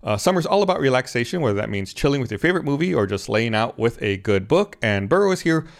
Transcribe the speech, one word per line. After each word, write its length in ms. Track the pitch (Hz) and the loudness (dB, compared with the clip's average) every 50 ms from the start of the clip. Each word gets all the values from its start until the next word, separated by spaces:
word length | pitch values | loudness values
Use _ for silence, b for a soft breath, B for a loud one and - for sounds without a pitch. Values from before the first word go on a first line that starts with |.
| - | -2
Uh, 140 | - 208 208 | -2 -4 0
summer's 280 | - - 190 180 160 | 2 2 2 2 0
all 160 | - - 202 | 2 2 2
about 180 | 208 185 180 - | 2 2 0 2
relaxation, 580 | - 135 127 127 127 - - 120 120 120 - 180 | 2 2 2 2 0 0 -4 -4 -2 -2 -2 -2
whether 140 | 156 117 101 | 0 0 0
that 140 | 101 107 110 | -2 -2 -4
means 240 | 107 98 98 - - | -4 -6 -6 -8 -8
chilling 260 | - - 147 143 143 | -2 0 0 2 0
with 100 | 127 110 | -2 -4
your 80 | 107 101 | -4 -2
favorite 280 | - 160 180 180 - | 0 0 0 0 0
movie 280 | 139 143 143 165 185 180 | -2 0 0 0 0 2
or 140 | 131 104 95 | 0 0 0
just 220 | 101 95 - - | -2 -4 -4 -2
laying 260 | 110 107 113 117 113 | 0 0 0 0 0
out 220 | 107 113 120 - - | 0 0 -2 -2 0
with 220 | 113 117 113 - - | -2 -2 0 0 -2
a 140 | 107 98 95 | -2 -2 -2
good 300 | 98 - 101 98 95 104 | 0 0 0 0 2 2
book. 300 | 160 175 208 202 - _ | 2 2 2 0 -4 _
And 260 | - 110 104 98 98 98 | -2 0 0 0 0 2
Burrow 240 | 170 185 202 196 | 2 2 2 2
is 100 | 185 180 | 0 0
here 240 | - 165 160 160 156 B B | 0 0 0 0 -2 B B